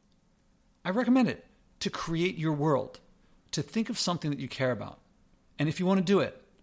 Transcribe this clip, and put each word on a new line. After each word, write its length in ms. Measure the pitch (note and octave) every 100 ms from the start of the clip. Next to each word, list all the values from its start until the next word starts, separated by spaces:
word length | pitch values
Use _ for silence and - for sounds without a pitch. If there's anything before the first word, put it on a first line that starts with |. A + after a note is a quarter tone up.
| _ _ _ _ _ _ _ _ E3+
I 60 |
recommend 360 | G3+ A#3+ C4 G#3
it, 180 | - - _ _ _
to 80 | G3
create 480 | - - E3 F3+ D#3+
your 160 | D#3
world, 460 | D3+ D#3 C3 - - - _ _ _ _
to 100 | -
think 280 | C#3 A3+ A3+
of 100 | -
something 320 | - F3 D#3
that 80 | C#3
you 80 | C3
care 240 | - C3
about. 280 | G#2+ G2+ - _ _ _ _ _ -
And 100 | D3+
if 120 | D3+
you 60 | F#3
want 140 | G3
to 40 |
do 160 | F3 G3
it, 220 | A#2+ - - _